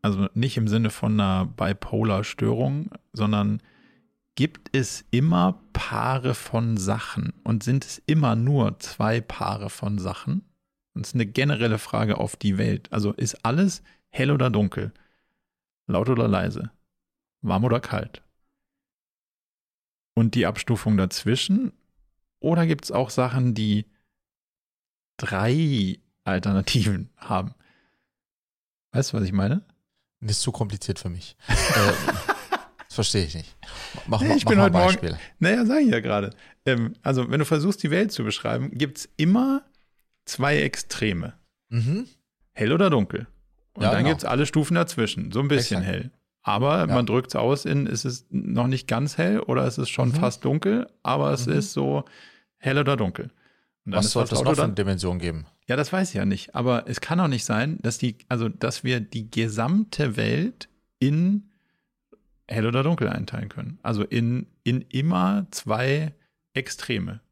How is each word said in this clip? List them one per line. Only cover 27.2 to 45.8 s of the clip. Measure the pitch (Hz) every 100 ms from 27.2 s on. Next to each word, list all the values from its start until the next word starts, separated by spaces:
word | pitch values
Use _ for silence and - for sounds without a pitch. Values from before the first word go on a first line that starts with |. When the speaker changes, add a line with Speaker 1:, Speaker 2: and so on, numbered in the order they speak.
| - 92 95 - _ _ _ _ _ _ _ _ _ _ _ _ _
Speaker 1:
Weißt | 131 135
du, | 107
was |
ich | 98
meine? | 95 98 170 - _ _ _ _ _
Speaker 2:
Das | 113
ist | 104
zu | -
kompliziert | - 104 101 - 92
für | 90
mich. | 87 - _
Speaker 1:
<laughs> | -
Speaker 2:
Äh, | - - - 101 - - - - - - 381 - -
das | -
verstehe | - 104 104
ich | 85
nicht. | 82 - - - - - -
Mach | - 185
Speaker 1:
Nee, | 302
Speaker 2:
mal, |
Speaker 1:
ich | 294
Speaker 2:
mach | -
Speaker 1:
bin | 208
Speaker 2:
mal |
Speaker 1:
heute | 196
Morgen | 175 180
Speaker 2:
Beispiel. | 185 82 - - _
Speaker 1:
Naja, | 170 226
sag | 226 294
ich | 269
ja | -
gerade. | 120 104 101 - - _
Ähm, | - 123 113 -
also | 143 131 117
wenn | 139
du |
versuchst, | 147 156 175 196
die | 151
Welt | 160 214
zu | -
beschreiben, | 107 - 110 120 135
gibt's | - 135 - -
immer | - 160 214 262 277 _ _ _ _ _ _
zwei | - - 135 147
Extreme. | 143 - - - 110 87 - - _ _ _
Speaker 2:
Mhm. | 117 117 185 247 _ _ _ _
Speaker 1:
Hell | - 110
oder | 165 196
dunkel. | 139 95 - - - _ _ _
Und | -
Speaker 2:
Ja, | 110
Speaker 1:
dann | 107
Speaker 2:
genau. | 135
Speaker 1:
gibt's | 156
alle | - 127
Stufen | 147 156 151
dazwischen. | 170 170 - 107 - -
So | 107
ein | 143
bisschen | 143 120 92